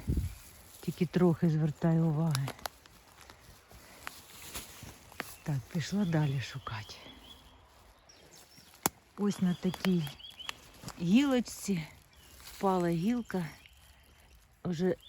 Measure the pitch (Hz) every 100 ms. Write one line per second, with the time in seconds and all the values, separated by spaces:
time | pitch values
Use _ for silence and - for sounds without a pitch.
0 | - - - - - - - - - -
1 | 175 175 175 160 170 156 156 - 165 165
2 | 165 147 165 135 135 - - - - -
3 | - - - - - - - - - -
4 | - - - - - - - - - -
5 | - - - - - 139 - 175 131 196
6 | 190 160 151 139 110 135 - 110 104 -
7 | - - - - - - - - - -
8 | - - - - - - - - - -
9 | - - 202 - 180 170 185 - 190 180
10 | 147 - - - - - - - - -
11 | 170 226 285 254 - - - 180 151 -
12 | - - - - - - 196 185 175 170
13 | 190 240 220 185 156 - - - - -
14 | - - - - - _ 175 165 185 -